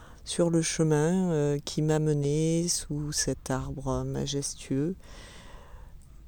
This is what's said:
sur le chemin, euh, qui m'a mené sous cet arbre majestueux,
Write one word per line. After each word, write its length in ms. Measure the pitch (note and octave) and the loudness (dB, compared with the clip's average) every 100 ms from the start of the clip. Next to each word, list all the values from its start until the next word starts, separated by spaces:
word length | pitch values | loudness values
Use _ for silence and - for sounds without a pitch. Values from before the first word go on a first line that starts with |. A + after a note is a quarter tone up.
| - - | -20 -16
sur 240 | - - E3+ | -6 2 4
le 140 | E3 | 4
chemin, 680 | D#3+ - D#3 D3+ D#3 F#3 F#3 | 2 2 4 6 4 4 4
euh, 280 | D#3 D3 C#3+ | 4 2 0
qui 240 | - - | -2 0
m'a 160 | D#3 D#3 | 2 4
mené 720 | D#3 D3 C#3+ D3 D#3+ E3 E3+ | 4 2 2 2 2 2 2
sous 440 | - - D3 D3 | -2 -2 -4 -2
cet 380 | D3 - C3 - | -2 0 -2 -2
arbre 520 | C3 C3+ C#3 C3 B2+ | -4 -4 -6 -2 -2
majestueux, 960 | C3 C3+ C#3 C#3+ C#3+ - - C3+ D#3 F#3+ - - - - - - - - - - - - | -2 -2 -2 -2 -4 -8 -2 0 0 -4 -10 -16 -16 -16 -16 -16 -16 -16 -16 -18 -18 -20